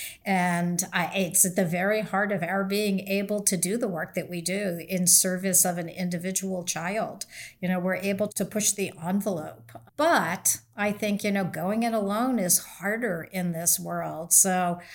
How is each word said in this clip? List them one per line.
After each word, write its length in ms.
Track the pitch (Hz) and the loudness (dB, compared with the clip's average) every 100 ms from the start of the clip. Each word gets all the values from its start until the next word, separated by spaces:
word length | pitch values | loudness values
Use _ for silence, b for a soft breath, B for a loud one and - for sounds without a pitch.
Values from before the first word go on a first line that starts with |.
| B B - | B B 0
And 580 | 185 180 175 175 175 190 | 2 2 2 0 -2 -2
I, 140 | 190 160 196 | -2 0 0
it's 300 | 175 - 185 | 2 4 4
at 100 | 180 | 4
the 100 | 175 | 2
very 360 | 175 196 214 | 2 2 2
heart 300 | 208 190 202 | 0 0 0
of 120 | 196 | 0
our 200 | 165 196 | 0 0
being 440 | 190 202 208 190 - | 0 0 2 0 0
able 340 | 196 202 208 | -2 0 0
to 140 | 196 180 | 0 2
do 200 | 180 233 | 0 0
the 100 | 233 | -2
work 260 | 165 - 185 | -2 -4 -6
that 140 | 156 | -6
we 120 | 180 | -4
do 380 | 170 196 202 170 160 | -2 -2 -2 -4 -2
in 200 | 185 175 | 0 6
service 580 | - 185 185 190 180 185 | 6 4 0 2 4 2
of 120 | 175 | 0
an 120 | 165 | -4
individual 760 | 180 180 175 185 185 190 185 | -4 -2 -2 -2 -4 -4 -4
child. 640 | - 160 175 214 185 190 - B B - | -4 -4 -4 -2 -4 -8 -14 B B -4
You 80 | 180 | -2
know, 100 | 185 | 0
we're 160 | 180 180 | 0 0
able 320 | 196 202 208 | 0 0 -2
to 180 | - 196 | -2 -2
push 260 | 214 202 | 0 0
the 200 | - 185 - | 0 -4 -4
envelope. 680 | 165 196 208 170 156 - - - - - | -2 0 0 -4 -6 -14 -18 -20 -8 2
But 640 | 320 277 165 185 - - - - | 4 4 2 0 0 -2 -4 -2
I 160 | 208 | -2
think, 320 | 208 208 202 214 | 0 -2 0 0
you 60 | |
know, 120 | 202 | 0
going 400 | 185 156 180 220 | 0 -2 -2 0
it 100 | 233 | 0
alone 460 | 226 196 214 254 233 | 0 0 0 2 2
is 200 | 180 - | 2 2
harder 680 | - - 190 226 233 170 - | 0 -6 -4 -2 -2 -4 -4
in 180 | 185 175 | -2 -2
this 260 | 165 170 - | 0 0 0
world. 540 | 170 170 160 156 165 | -2 -4 -6 -6 2
So 480 | - 190 185 175 175 B | 4 6 4 2 -2 B